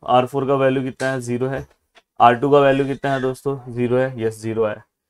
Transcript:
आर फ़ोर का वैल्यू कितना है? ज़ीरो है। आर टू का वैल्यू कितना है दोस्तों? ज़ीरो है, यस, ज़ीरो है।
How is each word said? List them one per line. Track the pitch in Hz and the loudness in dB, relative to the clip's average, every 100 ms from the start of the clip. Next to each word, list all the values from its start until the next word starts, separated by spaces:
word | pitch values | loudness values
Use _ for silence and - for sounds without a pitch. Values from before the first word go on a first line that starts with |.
| - | 0
आर | 123 123 | 2 2
फ़ोर | 139 135 | -2 -2
का | 139 | 0
वैल्यू | 135 131 | 2 0
कितना | 131 - 131 | -6 -6 -6
है? | 131 | -6
ज़ीरो | 120 120 131 | -6 -4 -4
है। | 135 135 _ _ _ _ - | -6 -12 _ _ _ _ 4
आर | 120 120 | 4 6
टू | 143 | 4
का | 143 | 6
वैल्यू | 135 135 135 | 6 2 0
कितना | 135 143 | -4 -4
है | 135 | -2
दोस्तों? | 131 127 139 135 127 | -4 -6 -8 -8 -8
ज़ीरो | 120 120 127 | -4 0 0
है, | 131 123 | -2 -4
यस, | 110 107 | -6 -6
ज़ीरो | 113 110 107 | -6 -2 -2
है। | 107 _ _ | -4 _ _